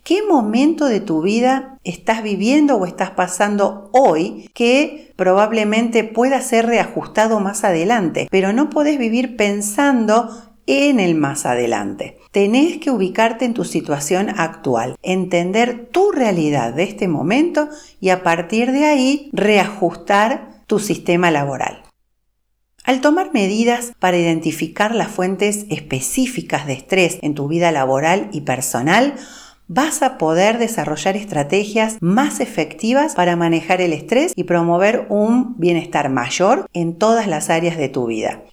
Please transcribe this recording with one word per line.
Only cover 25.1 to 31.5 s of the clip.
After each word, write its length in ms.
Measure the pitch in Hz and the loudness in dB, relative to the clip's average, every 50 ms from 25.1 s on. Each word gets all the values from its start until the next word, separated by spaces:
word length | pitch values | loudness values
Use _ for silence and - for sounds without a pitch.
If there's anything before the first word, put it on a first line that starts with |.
| - 185 180 185 190 175 202 208 208 208 208 - | -4 -4 -2 -2 -2 0 0 -2 -2 -2 -6 -6
específicas 960 | 156 143 - - 135 131 - - - 262 262 254 - - - - 160 143 147 | -8 -8 -6 -6 -6 -4 -4 -4 -2 -2 -2 -2 -2 -6 -6 -4 -6 -6 -4
de 80 | 143 131 | -6 -8
estrés 460 | - - - 190 190 180 165 170 - | -8 -6 -2 2 2 2 2 0 -2
en 140 | - 147 147 | -4 -4 -4
tu 120 | 147 139 143 | -4 -4 -2
vida 240 | 160 170 175 170 | -2 0 2 2
laboral 580 | 160 143 131 127 135 135 151 160 180 202 208 202 | 2 2 2 2 2 2 2 2 0 0 -2 -4
y 100 | 202 151 | -8 -8
personal, 720 | 139 - 127 127 131 - - 120 127 151 185 226 262 285 277 - - - - - - - - _ _ - | -4 -4 -4 -4 -4 -4 -4 -2 0 2 4 4 4 2 0 -6 -12 -18 -20 -20 -20 -20 -20 _ _ -6
vas 340 | 170 247 294 320 - - | -2 -2 0 0 0 0
a 160 | 277 254 - - | 0 -2 0 0
poder 400 | 165 156 160 175 190 214 226 240 | -2 0 2 2 2 2 2 0
desarrollar 580 | 233 226 226 - 147 147 151 147 - 190 190 | -2 -2 -2 -4 -4 -4 -4 -4 -2 -2 -2
estrategias 800 | 208 208 - - 147 143 143 | -4 -4 -6 -4 -4 -2 0